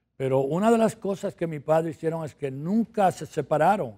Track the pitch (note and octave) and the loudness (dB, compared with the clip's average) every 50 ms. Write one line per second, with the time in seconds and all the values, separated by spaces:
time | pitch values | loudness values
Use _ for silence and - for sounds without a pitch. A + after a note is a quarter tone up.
0 | _ _ _ - C3+ C3 C3 C3+ C#3 C3+ D#3 F3+ G#3+ A3+ A#3 A3+ A3+ G3+ - - | _ _ _ -6 -2 0 0 0 0 0 0 2 4 4 4 4 4 2 0 -4
1 | - G3 G3 - - F#3 - _ F3 E3 D#3 D3 B2+ D#3 D#3 E3 E3 E3 C#3+ - | -6 -6 -6 -6 -6 -10 -6 _ -6 -6 -6 -8 0 2 2 2 2 0 -6 -4
2 | E3 D#3+ E3 E3 D#3+ C3+ - _ C#3+ C3+ C3 C#3 D3+ F3 G#3 A#3 G#3+ - - G#3 | -4 -4 -4 -4 -6 -10 -8 _ -8 -8 -8 -8 -4 -2 0 0 0 -2 0 0
3 | G3 F3 - - D#3 - - D#3 C3+ - D#3 D3 D3+ F#3 G#3 G3+ D3 A#2 G2+ | 0 0 0 -2 -10 -8 -6 -6 -2 -2 0 2 4 4 2 2 -2 -6 -10